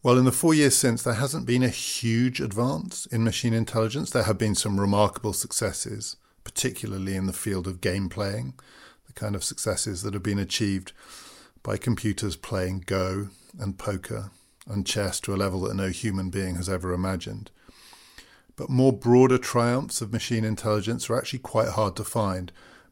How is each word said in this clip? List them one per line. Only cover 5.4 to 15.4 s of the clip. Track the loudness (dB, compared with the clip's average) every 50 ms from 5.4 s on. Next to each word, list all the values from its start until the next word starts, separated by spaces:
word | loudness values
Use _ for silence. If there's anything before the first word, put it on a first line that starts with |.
| -4 -4 -4 -2 -2 -2 -2 -4 -6 -8 -8 -8 -10 -12 -12 _ _ _ _ _ _
particularly | -10 -6 -2 -2 -2 -2 -4 -6 -6 -4 -4 -4 -2 -2
in | 0 0
the | -2 -2
field | -4 -4 -2 -2 -2 -2
of | -4 -6 -2
game | -2 -2 0 0 -2 -4
playing, | -4 -4 -4 -4 -4 -4 -6 -8 -10 -14 -20 -20 -20 -20 -20 -20 -20 _ _
the | _ -12
kind | -6 -4 -4 -4
of | -2 -4
successes | -6 -6 -4 -4 -2 -2 -2 -2 -4 -4 -4 -6
that | -6 -6
have | -4 -2
been | -2 0 0
achieved | -2 -2 -2 0 0 0 0 -2 -4 -8 -18 -20 -20 -20 -20 -20 -20 -20 -20 -20 -20 -20 _ -14 _
by | -6 -6 -2
computers | 0 0 -2 0 0 -2 -2 0 -2 -4 -4
playing | -6 -8 -4 -2 -2 -2 -2 -2 -4 -4
Go | -2 -2 0 0 0 -2 -4 -4 -6 -10 _ _ _ -14 -8
and | -6 -6 -6 -6
poker | -6 -6 -6 -6 -6 -6 -8 -8 -8 -10 _ _ _ _ _ _ -14
and | -6 -4 -4 -2
chess | -2 -2 -2 -2 -2 -2 -4
to | -4 -2 -2
a |
level | 0